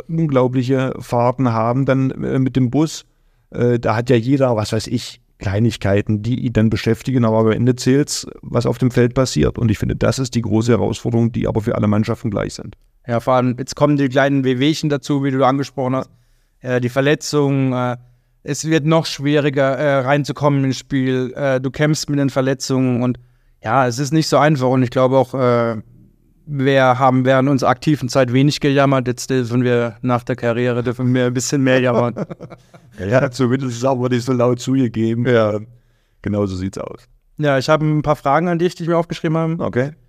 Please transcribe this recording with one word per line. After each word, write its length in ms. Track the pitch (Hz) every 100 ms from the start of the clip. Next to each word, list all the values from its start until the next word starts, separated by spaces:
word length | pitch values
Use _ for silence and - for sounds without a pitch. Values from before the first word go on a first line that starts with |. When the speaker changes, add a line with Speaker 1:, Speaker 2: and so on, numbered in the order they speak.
| -
Speaker 1:
unglaubliche 840 | 165 165 131 127 131 123 135 131 -
Fahrten 560 | 120 120 120 127 127
haben 320 | 113 113 127 131
dann, 240 | 131 131
äh, 300 | - 127 135
mit 160 | 131 131
dem 160 | 123
Bus. 340 | 135 160 - - _ _ _ _
Äh, 260 | - 120 120
da 180 | 113 110
hat 140 | 120
ja 60 | 123
jeder, 400 | 113 139 131 110
was 180 | 107
weiß 140 | 113 -
ich, 340 | 117 - - _ _
Kleinigkeiten, 840 | - 98 117 - 101 101 107 107
die 160 | 110 123
ihn 140 | 127
dann 180 | 110 110
beschäftigen, 520 | 110 - 113 - 127
aber 140 | 117 110
am 140 | 113
Ende 240 | 104 120 123
zählt's, 500 | 127 135 147 - - -
was 240 | 131 127 131
auf 140 | 123
dem 100 | 127
Feld 240 | 120 123
passiert. 460 | 123 131 - 135 -
Und 100 | 117
ich 80 | 101
finde, 180 | 117 110
das 220 | 107 113
ist 160 | 131
die 80 | 120
große 300 | 113 107 120
Herausforderung, 600 | 110 101 113 127 117 117
die 160 | 117 101
aber 140 | 110
für 140 | 110 -
alle 100 | 107
Mannschaften 460 | 104 110 110 113
gleich 240 | 101 101 -
sind. 200 | - - _ _ -
Speaker 2:
Ja, 140 | 117
vor 140 | 131 127
allem, 200 | 127 123
jetzt 160 | 135 -
kommen 220 | 147 147
die 120 | 139
kleinen 340 | 131 139 139
Wehwehchen 460 | 131 123 139 160 156
dazu, 340 | 143 - 143
wie 60 | 139
du 160 | 131 131
angesprochen 520 | 135 135 - 127 131
hast. 120 | - _ _ _ _ _
Äh, 200 | 127 123
die 80 | 123
Verletzungen, 800 | 131 139 156 - 147 143 139 131
äh, 240 | 123 123 120 - _ _ _
es 240 | - 143 156
wird 200 | 160 147
noch 200 | 160 -
schwieriger, 720 | - 139 147 143 135 135 131
äh, 220 | 147 139
reinzukommen 640 | 127 147 143 131 147 139
ins 140 | 135 127
Spiel. 540 | - 139 131 127 127 -
Äh, 260 | 139 131
du 80 | 131
kämpfst 400 | - 151 156 -
mit 80 | 143
den 140 | 139
Verletzungen 720 | 135 131 135 - 131 131 120
und 160 | 123 123 - _ _ _
ja, 220 | 110 123 127
es 140 | 120
ist 140 | 143
nicht 140 | 160 151
so 100 | 139
einfach. 320 | 147 151 127
Und 120 | 131
ich 80 | 123
glaube 280 | 131 127 135
auch, 180 | 127 135
äh, 400 | 123 120 117 110 - - - _ _ _ -
wir 480 | 143 135 135 131 123
haben 280 | 135 127 127
während 240 | 131 135
unserer 200 | 135 -
aktiven 360 | 127 - 151 127
Zeit 240 | 139 127
wenig 300 | 123 147 -
gejammert. 440 | 147 139 139 135 123
Jetzt 240 | 123 -
dürfen 360 | 131 120 123 123
wir 320 | 120 120 110
nach 220 | 123 123
der 140 | 120 123
Karriere, 440 | 120 117 123 120
dürfen 320 | 120 117 127
wir 120 | 127 123
ein 80 |
bisschen 280 | 123 - 147
mehr 180 | 135 131
jammern. 360 | 123 120 120 117
Speaker 1:
<laughs> 60 | 156 - - - _ - - -
Ja, 300 | 95 123 135
zumindest 440 | 123 123 131 135
ist 40 | 117
es 80 | 131
auch 240 | 131 123
nicht 160 | 123 127
so 80 |
laut 260 | 127 120 123
zugegeben. 680 | - 135 123 113 113 117 123
Speaker 2:
Ja. 320 | 120 107 104 113 - _ _ _ _
Speaker 1:
Genau 240 | 98 101 101
so 80 | 92
sieht's 240 | 95 -
aus. 240 | - - _ _ _ -
Speaker 2:
Ja, 220 | 147 135
ich 100 | 127
habe 160 | 156 156
ein 160 | 151
paar 140 | 143 151
Fragen 320 | 139 143 180
an 100 | 170
dich, 160 | 175
die 100 | -
ich 60 | 165
mir 80 | 170
aufgeschrieben 400 | 170 165 165 160
habe. 260 | 165 170
Speaker 1:
Okay. 280 | 110 117 135 -